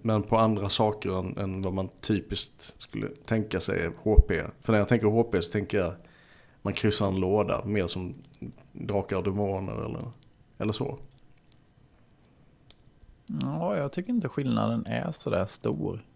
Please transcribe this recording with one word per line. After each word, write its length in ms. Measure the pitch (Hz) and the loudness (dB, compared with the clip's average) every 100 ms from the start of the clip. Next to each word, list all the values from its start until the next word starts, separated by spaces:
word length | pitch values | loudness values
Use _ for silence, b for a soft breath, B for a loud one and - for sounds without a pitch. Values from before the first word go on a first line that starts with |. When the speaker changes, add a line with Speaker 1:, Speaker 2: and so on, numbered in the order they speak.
Speaker 1:
men 200 | 113 107 | 2 2
på 160 | 101 113 | 4 4
andra 300 | 113 104 98 | 6 4 2
saker 500 | - 110 107 98 92 | 4 4 2 0 0
än, 200 | 92 - | -2 -2
än 240 | 98 95 | -2 -2
vad 100 | 95 | 0
man 160 | 95 95 | 0 -2
typiskt 920 | - - 104 - 98 - - - - | -4 0 0 0 -4 -6 -8 -18 -16
skulle 260 | - 107 - | -10 -6 -6
tänka 520 | - - 113 107 - | -6 -2 0 0 -2
sig 200 | - 95 | 0 0
är 120 | 82 - | 0 0
H 140 | 107 107 - | 2 4 4
P. 140 | 82 - - | 0 -4 -6
För 120 | - | 0
när 60 | 110 | 2
jag 100 | 101 | 2
tänker 180 | 120 107 | 2 2
H 180 | 110 | 2
P 180 | 117 95 | 0 -2
så 100 | - | -2
tänker 260 | 107 101 104 | -4 -2 -2
jag, 160 | 87 90 b b b b b b | -2 -4 b b b b b b
man 100 | 101 | -6
kryssar 360 | 95 110 101 101 | 0 2 2 2
en 120 | 95 | 2
låda, 440 | 92 104 95 - | 2 4 4 0
mer 220 | 101 104 85 | 0 0 0
som 280 | 92 90 - - - - - - | -2 -6 -10 -16 -14 -14 -14 -16
Drakar 440 | - - 101 98 95 | -10 -2 0 0 0
och 80 | |
Demoner 600 | 98 98 101 95 95 110 | 0 0 0 0 -2 -4
eller, 260 | 113 117 120 - - - - - | -4 -6 -8 -12 -20 -20 -18 -4
eller 140 | 107 | -2
så. 260 | 110 - - - - - - - - _ _ - _ - - - - - - - - - - - - - | -2 -4 -6 -12 -20 -20 -20 -20 -20 _ _ -20 _ -20 -20 -20 -20 -20 -20 -20 -20 -20 -20 -20 -18 -8
Speaker 2:
Ja, 500 | - 127 151 175 196 | -4 -2 -2 0 0
jag 160 | 143 | -2
tycker 180 | - 190 | -4 -2
inte 180 | 240 151 | 0 0
skillnaden 580 | - 135 113 110 117 110 | 0 0 2 2 0 -2
är 260 | 117 - | -2 -4
så 180 | 156 - | -4 0
där 160 | 92 98 | 0 0
stor. 580 | - - - 101 95 - | -2 -2 -2 -2 -6 -10